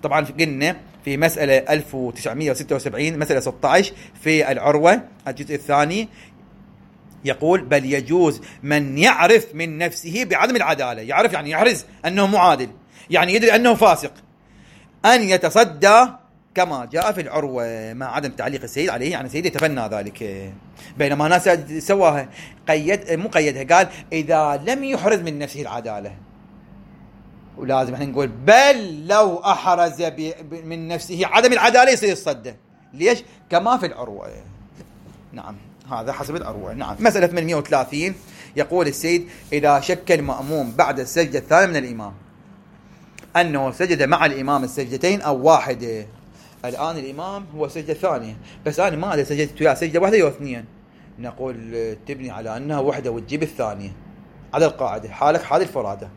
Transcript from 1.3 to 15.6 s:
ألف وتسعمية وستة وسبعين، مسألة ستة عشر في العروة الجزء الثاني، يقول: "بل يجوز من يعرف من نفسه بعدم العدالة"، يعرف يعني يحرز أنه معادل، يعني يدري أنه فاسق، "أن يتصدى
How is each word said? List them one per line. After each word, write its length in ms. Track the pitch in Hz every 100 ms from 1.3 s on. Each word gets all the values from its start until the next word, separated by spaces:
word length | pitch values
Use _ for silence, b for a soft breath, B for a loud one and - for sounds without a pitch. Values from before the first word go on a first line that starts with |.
| 160 143 135
ألف 380 | 131 151 - 135
وتسعمية 560 | 123 113 - 120 151
وستة 240 | 127 120 139
وسبعين، 440 | 139 110 151 160
مسألة 200 | 151 139
ستة 300 | 127 - 143
عشر 240 | 165 190 B B -
في 300 | 156 156 139
العروة 500 | 131 143 147 165 220 - - -
الجزء 280 | 127 147 147
الثاني، 540 | - 143 147 190 220 B B B - - - - - _ - - 135
يقول: 360 | 127 151 185
"بل 240 | 127 143 131
يجوز 560 | 139 120 170 165 - B B
من 340 | 139 147 139 135
يعرف 500 | 202 202 175 220 -
من 240 | 151 165 156
نفسه 480 | 170 165 170 190 240
بعدم 300 | - 190 240
العدالة"، 460 | 151 147 127 113
يعرف 320 | 110 143 226
يعني 160 | - 147
يحرز 360 | 156 233 208 - B -
أنه 220 | 190 196
معادل، 420 | 202 180 143 123 - _ B B
يعني 240 | 170 180
يدري 220 | 208 226 214
أنه 180 | 240
فاسق، 380 | 226 214 165 139 - _ _ b b b b b _ 202
"أن 180 | 247
يتصدى 840 | 202 185 175 208